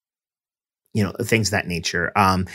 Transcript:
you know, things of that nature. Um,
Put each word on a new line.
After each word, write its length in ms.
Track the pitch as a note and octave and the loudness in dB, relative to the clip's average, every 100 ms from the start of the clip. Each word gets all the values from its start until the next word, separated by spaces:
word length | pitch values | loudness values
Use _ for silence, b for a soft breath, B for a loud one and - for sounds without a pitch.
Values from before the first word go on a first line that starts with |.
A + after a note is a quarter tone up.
| _ _ _ _ _ _ _ _ _ | _ _ _ _ _ _ _ _ _
you 100 | A#2 | -2
know, 80 | F#2+ - | -2 -2
things 240 | A2 A2+ F#2+ | 0 0 2
of 40 | |
that 160 | G2+ - | -2 -2
nature. 440 | F2 - F2+ F2 - | -4 -4 -2 0 2
Um, 300 | G2 F#2 F#2 | 4 2 -2